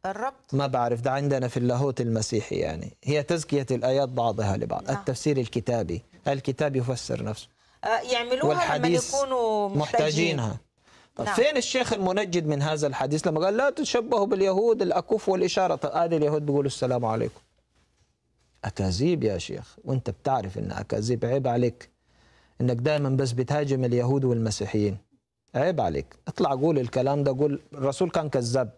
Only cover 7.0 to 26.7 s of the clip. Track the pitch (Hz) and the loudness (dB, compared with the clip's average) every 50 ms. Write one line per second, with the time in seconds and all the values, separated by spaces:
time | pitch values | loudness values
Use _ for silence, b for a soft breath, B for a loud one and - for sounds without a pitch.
7 | - - 123 120 117 110 110 - - _ b b b b b b - - 226 - | -4 -6 -6 -4 -4 -6 -8 -8 -12 _ b b b b b b -2 -2 -2 0
8 | 226 247 254 240 233 240 254 262 302 - - 359 349 - 151 147 - 170 175 254 | 0 -2 -2 -2 0 -2 -2 0 2 2 2 2 2 2 0 2 2 2 2 2
9 | - - 269 277 277 269 262 247 233 220 214 214 208 196 196 147 151 - - 233 | 0 0 0 -2 0 0 0 0 2 2 2 0 0 0 0 0 0 2 2 2
10 | 151 151 151 151 170 170 160 139 117 107 107 117 _ _ _ b b b b b | 2 2 2 2 2 2 0 0 -2 -4 -4 -6 _ _ _ b b b b b
11 | b b b - - 208 202 - 240 294 302 262 240 - - 262 240 - 226 202 | b b b -6 -4 -2 2 2 2 2 2 0 -2 0 -2 -2 0 0 -2 0
12 | 196 180 185 208 208 185 170 175 160 151 147 139 143 156 156 151 151 143 135 - | 0 0 0 0 -2 0 -2 -2 0 0 -2 0 0 -2 0 0 0 -2 0 -2
13 | 135 135 147 156 - 180 156 156 170 190 208 226 269 285 - - 294 - - 240 | -2 0 -2 0 0 0 0 2 0 2 2 2 2 0 0 -2 -4 0 0 -2
14 | 226 - 247 220 202 202 - 190 196 190 185 190 220 233 226 208 202 175 - 180 | 0 2 2 2 2 2 2 2 2 2 4 4 4 4 4 2 2 0 0 0
15 | 175 - 220 214 - - 190 185 180 180 - 208 185 175 160 143 - 147 - 160 | 0 0 -2 0 2 0 2 2 2 2 2 2 2 2 0 -2 -2 -2 0 0
16 | 170 170 170 156 151 147 151 151 151 147 139 143 139 139 - - - 123 123 120 | 2 2 2 2 2 2 2 0 0 2 0 2 2 0 -2 -2 -2 0 0 0
17 | 120 110 110 113 117 113 - - _ _ _ _ _ _ _ _ _ _ _ _ | 0 0 0 0 -2 -4 -6 -10 _ _ _ _ _ _ _ _ _ _ _ _
18 | _ _ _ _ _ _ _ _ _ _ _ _ - 95 - - 95 95 90 92 | _ _ _ _ _ _ _ _ _ _ _ _ -10 -10 -4 -2 -2 0 0 2
19 | 131 170 175 147 120 107 98 - - - - - 117 - - - - 135 135 131 | 2 2 2 2 0 0 0 -2 -6 -8 -10 -12 -12 -16 -20 -14 -6 -4 -4 -2
20 | - - 98 _ _ 139 135 123 101 95 95 107 107 92 - - 104 - - 110 | -2 -4 -8 _ _ -2 -2 -2 -2 -4 -8 -6 -6 -6 -6 -8 -6 -4 -4 -4
21 | 107 117 123 113 - 117 127 139 131 127 120 123 123 120 117 - - _ _ b | 0 -2 -2 0 0 0 0 0 0 0 2 2 2 2 0 -4 -20 _ _ b
22 | b b b b b b b b b b b _ 123 123 123 117 123 151 151 147 | b b b b b b b b b b b _ 0 0 0 2 2 0 2 2
23 | 143 135 135 131 139 127 120 123 127 120 143 147 147 139 135 131 131 120 120 120 | 2 2 2 2 0 0 0 -2 -2 0 0 0 2 2 0 2 2 2 2 2
24 | 120 120 135 139 131 127 120 117 113 107 101 - 101 92 - 110 104 101 98 101 | 2 2 2 2 2 2 2 2 0 0 -2 -2 -4 -2 0 2 2 2 0 -4
25 | _ _ _ _ _ _ _ _ _ _ - 123 139 180 185 147 113 87 78 69 | _ _ _ _ _ _ _ _ _ _ -2 0 0 2 2 0 0 0 0 -2
26 | - - - _ _ - - - - 143 139 131 139 165 | -4 -6 -14 _ _ -12 -2 0 0 0 2 2 2 2